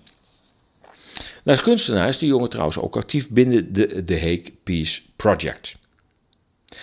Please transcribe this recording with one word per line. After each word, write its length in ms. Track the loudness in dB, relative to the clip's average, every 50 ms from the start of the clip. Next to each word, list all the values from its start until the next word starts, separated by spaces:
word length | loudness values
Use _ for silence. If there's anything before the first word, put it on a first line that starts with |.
| _ -20 -20 _ _ _ _ _ _ _ _ _ _ _ _ _ -20 -20 _ -20 -20 -12 -10 -10 -10 -10 -14 -4 _
Naast 180 | 2 2 4
kunstenaar 460 | 4 2 2 2 2 0 0 2 2 0
is 100 | 0 0
de 80 | 0
Jonge 220 | 2 2 2 0 -2
trouwens 300 | -4 -4 -4 -2 -2 -4
ook 180 | -6 -6 -6
actief 320 | -6 -4 -4 -4 -4 -4 2
binnen 440 | 4 4 6 6 4 2 2 0
de, 320 | 0 0 0 0 -2 -4 -4
de 140 | -2 -2 0
Hague 340 | 0 0 -2 -2 -4 -10 -20 _
Peace 400 | _ -2 -2 -2 -2 -4 -6 -8 -12 _ _
Project. 600 | 0 2 2 2 2 -2 -6 -8 -10 -14 -18 -20 -20 _ _ _ _ _ _ _ _ _ _ _ _ _ _ _ _ _ -20 -20 -18